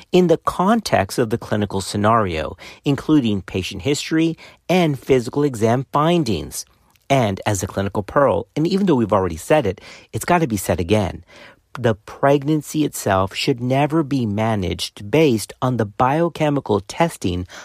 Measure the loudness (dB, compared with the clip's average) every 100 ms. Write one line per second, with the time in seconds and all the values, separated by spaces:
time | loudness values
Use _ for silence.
0 | 0 2 4 2 0 0 2 0 2 0
1 | 0 -2 -2 -2 -2 -2 -2 -4 -4 0
2 | 2 2 2 -2 -6 -10 -18 -6 -2 -2
3 | 2 2 2 -2 -4 -6 -6 -6 -4 -4
4 | -2 0 0 -4 -12 -12 -2 2 2 0
5 | 2 2 2 -2 -2 0 0 0 0 0
6 | 2 2 0 -4 -6 -12 -14 _ _ _
7 | -2 0 2 -2 -2 -2 -4 -4 -4 -4
8 | -2 2 4 2 -2 -2 0 2 2 2
9 | 2 2 0 -4 0 2 2 -4 -10 -20
10 | -12 -8 0 2 2 -2 -2 -2 0 0
11 | 0 -6 -16 -20 -20 -20 _ -2 -2 -2
12 | -6 0 2 2 2 -2 -2 -2 -2 -2
13 | 0 2 0 -2 -2 -2 0 0 2 0
14 | 0 -2 -2 0 0 0 -2 -4 -8 -10
15 | -2 2 4 2 -2 -6 -2 -2 -2 0
16 | 0 2 -2 0 -2 0 0 -2 -2 -2
17 | -2 -2 -4 -4 -8 -14